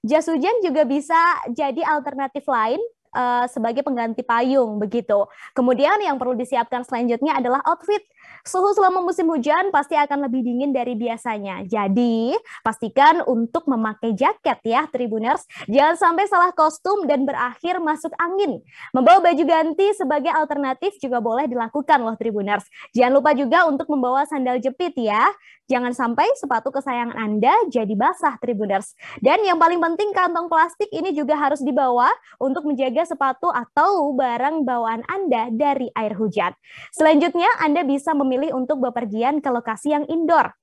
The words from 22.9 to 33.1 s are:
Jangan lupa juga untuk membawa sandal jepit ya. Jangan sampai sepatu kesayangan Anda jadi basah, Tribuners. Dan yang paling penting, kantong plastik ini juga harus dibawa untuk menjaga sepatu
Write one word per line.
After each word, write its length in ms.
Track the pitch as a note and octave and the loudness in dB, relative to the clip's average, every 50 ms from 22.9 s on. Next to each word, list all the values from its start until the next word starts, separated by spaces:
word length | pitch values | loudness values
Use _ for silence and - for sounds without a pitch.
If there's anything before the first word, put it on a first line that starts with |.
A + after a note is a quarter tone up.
| _ | _
Jangan 200 | A3+ A#3+ B3 C4+ C#4+ | 2 4 6 6 4
lupa 160 | B3 D4+ D4 | 4 4 2
juga 320 | B3 C#4+ A#3 D4+ F4+ F4 | 2 2 2 4 4 4
untuk 240 | D#4+ C#4 C4 D#4 - | 4 2 -2 -2 -2
membawa 320 | D4 C4+ B3 B3 B3+ C4+ D4 C#4+ | -2 0 0 0 0 0 0 -2
sandal 320 | D#4 C#4 B3+ B3 B3 B3+ | -2 -4 -2 -2 -2 -2
jepit 320 | G#3+ C4 B3+ - F4+ F4 - | -2 -4 -4 -2 -6 -4 -2
ya. 320 | C4 A#3 G#3+ G#3 A3 B3+ F#4+ G4+ _ _ - - _ _ | -2 -2 0 2 4 2 2 2 _ _ -20 -20 _ _
Jangan 240 | - B3+ A#3+ B3 B3 | -4 -2 -2 -2 -4
sampai 400 | B3 - B3+ A#3 A#3 C4 E4 A4 C#5 - | -4 -2 -2 -2 2 2 2 2 0 -2
sepatu 320 | - C#4 B3 A3+ - C4+ | -2 -4 -4 -2 -2 -4
kesayangan 480 | - C#4 C4+ C#4 B3 A#3+ A#3 A#3 A3+ A3+ | -6 -4 -4 -4 -4 -4 -4 -6 -6 -6
Anda 320 | A3 G#3+ G#3+ G#3+ G#3 C4 F4+ A4 A4+ | -4 -2 0 2 4 4 4 4 2
jadi 240 | E4 A#3+ A#3+ A3 F#3+ A3 G3 | 2 0 -2 -2 -2 -2 0
basah, 400 | B3 D#4 F4+ - E4+ D4 A#3+ - | 0 0 0 0 -2 -2 -2 -2
Tribuners. 560 | - A#3+ A#3 G3 G#3+ G3 G3+ G3 G#3 - - _ - - - - | -6 -6 -4 -4 -2 -2 -2 -2 -4 -6 -20 _ -20 -18 -12 0
Dan 240 | G3+ B3+ E4 G#4+ | 2 2 4 4
yang 160 | G#4+ F#4+ F4 E4 | 2 0 2 4
paling 240 | E4+ E4 F4 E4+ | 4 4 4 2
penting, 320 | E4 E4 E4+ E4+ G#4+ G#4 G4 | 0 0 0 -2 -2 -2 0
kantong 320 | F#4+ F#4 F4 E4+ E4+ E4+ | 0 0 0 0 -4 -2
plastik 400 | E4+ E4+ D#4+ D#4+ E4 - _ G#4 G#4 - | 0 2 2 2 2 0 _ -6 -6 -4
ini 160 | D#4+ D4+ F#4+ | -6 -4 -4
juga 240 | D4 D4+ D4 B3 D4+ | -2 -2 0 0 0
harus 240 | D4 D4 C#4 D4 C#4 | 0 2 0 0 -2
dibawa 480 | C4+ D4 B3 D4 C4+ B3+ A#3+ A#3+ A#3+ D#4 A#4 - _ - - _ | -2 -2 0 0 0 2 2 2 2 2 0 -2 _ -20 -8 _
untuk 240 | B3 C4 C4+ F4 | -4 -2 -2 -2
menjaga 400 | D4+ D4+ C#4+ A#3+ C4+ C4 A3+ D4 | -2 -4 -2 0 -2 0 0 -2
sepatu 480 | F4 E4 | -2 -2